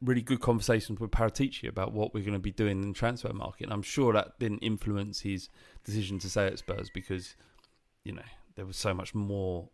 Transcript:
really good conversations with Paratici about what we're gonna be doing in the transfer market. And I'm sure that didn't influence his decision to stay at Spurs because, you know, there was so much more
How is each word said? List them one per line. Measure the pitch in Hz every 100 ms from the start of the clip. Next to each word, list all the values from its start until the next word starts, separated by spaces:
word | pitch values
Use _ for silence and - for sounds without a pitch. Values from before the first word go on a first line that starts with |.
really | 127 123
good | 120 127
conversations | - 117 113 110 - 101
with | 110
Paratici | - 113 - 135 - -
about | - 98
what | 107 107
we're | 107
gonna | 101 101
be | 101
doing | 95 104 95
in | 98
the | 92
transfer | 120 123 104
market. | - - - -
And |
I'm | 104
sure | 95 147 127
that | 107 - -
didn't | 113 101
influence | 110 107 107 101 101 98
his | 101 92 - - - -
decision | - 107 95 95
to | 90
stay | 107 98
at | -
Spurs | - 98 92
because, | 95 - 92 92 - - _ _ _ _ _
you | 107
know, | - - - - -
there | 95
was | 95
so | 107 92
much | 95
more | 107 101 101 95 87 85